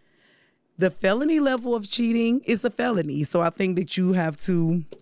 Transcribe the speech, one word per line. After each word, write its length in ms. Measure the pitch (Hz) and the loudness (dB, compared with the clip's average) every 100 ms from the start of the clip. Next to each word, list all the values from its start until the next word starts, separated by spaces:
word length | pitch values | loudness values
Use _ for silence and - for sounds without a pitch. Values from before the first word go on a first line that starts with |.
| _ _ _ _ _ _ _ - | _ _ _ _ _ _ _ -2
The 120 | 180 | -2
felony 500 | - 190 220 302 311 | 0 0 2 2 2
level 340 | 277 254 247 | 2 0 -2
of 140 | 233 202 | -4 -2
cheating 520 | - 233 226 233 247 | -2 0 2 2 0
is 200 | - 226 | 0 -2
a 60 | 247 | -2
felony. 540 | - 247 208 151 143 | -2 0 0 -2 -4
So 160 | 147 175 | -2 0
I 100 | 170 | 0
think 260 | - 190 175 | 0 -2 -2
that 200 | 180 - | -2 0
you 160 | 185 | 2
have 240 | 185 160 147 | 2 0 -2
to, 460 | - 170 165 170 156 - | -2 0 2 0 -4 -14